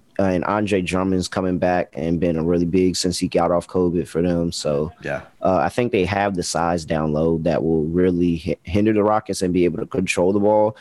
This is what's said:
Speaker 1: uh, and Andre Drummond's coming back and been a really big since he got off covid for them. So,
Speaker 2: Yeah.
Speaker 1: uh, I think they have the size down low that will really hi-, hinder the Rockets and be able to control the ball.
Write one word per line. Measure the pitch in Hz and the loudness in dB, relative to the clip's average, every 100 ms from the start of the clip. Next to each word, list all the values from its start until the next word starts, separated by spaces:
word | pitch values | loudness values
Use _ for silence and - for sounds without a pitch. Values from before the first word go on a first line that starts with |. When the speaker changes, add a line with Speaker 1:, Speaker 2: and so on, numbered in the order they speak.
| _ - | _ -2
Speaker 1:
uh, | |
and | 98 90 - | 0 0 0
Andre | 104 104 98 | -2 0 0
Drummond's | 90 92 95 92 90 | 0 -2 0 0 -2
coming | - 92 90 | -2 -2 0
back | 90 90 - | 0 0 -2
and | - 80 85 | -4 -2 0
been | 87 80 | 0 0
a | |
really | 82 87 85 | 0 0 2
big | 92 92 85 | 2 2 0
since | 92 87 | -2 -2
he | 90 | -2
got | 90 85 | 0 2
off | 87 - | 0 -2
covid | 92 90 85 71 | 0 0 0 -2
for | 80 | -2
them. | 87 85 85 | 0 0 -2
So, | - 76 73 78 - | -4 -2 -2 -4 -6
Speaker 2:
Yeah. | 73 71 - - | -8 -8 -10 -4
Speaker 1:
uh, | 90 92 | 0 2
I | 90 | 0
think | - 120 | 0 0
they | 113 90 | 0 0
have | 98 101 90 | 0 0 -2
the | |
size | 85 80 85 85 76 | -4 -2 -2 -2 -2
down | 78 78 | -2 0
low | 76 82 82 | 0 0 0
that | 80 71 | 0 0
will | 78 80 | 0 0
really | 78 85 92 87 87 82 | 0 2 2 2 0 0
hi-, | 85 - | -4 -6
hinder | - 101 107 | -2 0 2
the | 107 | 2
Rockets | 104 107 - 98 | 2 0 -2 -4
and | 92 | 0
be | 90 87 | 2 2
able | 80 | 0
to | - | -4
control | - 92 - 90 | -4 -2 0 2
the | 104 | 2
ball. | 101 107 107 - | 4 4 2 -2